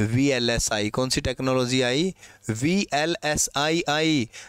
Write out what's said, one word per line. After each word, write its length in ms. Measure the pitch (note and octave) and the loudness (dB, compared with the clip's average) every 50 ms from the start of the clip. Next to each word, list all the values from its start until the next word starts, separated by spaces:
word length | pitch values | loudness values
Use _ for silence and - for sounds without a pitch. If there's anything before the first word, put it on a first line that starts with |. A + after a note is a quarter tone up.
वीएलएसआई। 880 | G#2 A2 A#2+ C3 C#3 C#3 C3 B2 A#2+ A#2+ A#2 A2+ - - A2 G#2 G#2 G#2+ | 0 2 2 2 4 4 2 2 2 0 0 0 0 0 0 0 -2 -2
कौन 200 | - C3 C3 B2+ | 0 -2 -2 0
सी 100 | - D3 | -2 -2
टेक्नोलॉजी 600 | C#3 C3 B2 - C3 C3 C3 C3 B2 B2 C3 C3 | -2 -4 -4 -2 -2 0 0 0 0 2 2 2
आई? 300 | B2 A#2+ B2+ D3 F3+ F#3+ - - - - - - - - | 2 2 2 0 0 -2 -4 -8 -14 -20 -20 -10 -6 -6
वीएलएसआई 1300 | G#2+ A2 C3+ D#3+ F#3 G3+ - - - D3 D#3 E3+ E3+ - - D3+ D3+ - - - - C#3 D3 D#3 E3 E3+ - C#3+ | -4 0 0 2 2 2 0 0 0 0 0 -2 -2 -2 -2 -2 0 0 -2 -2 -2 -2 0 0 0 0 0 0
आई। 400 | D3 D#3 D#3+ D#3+ D#3 C#3 A2 - - - - | 0 2 2 2 2 2 0 -2 -8 -16 -20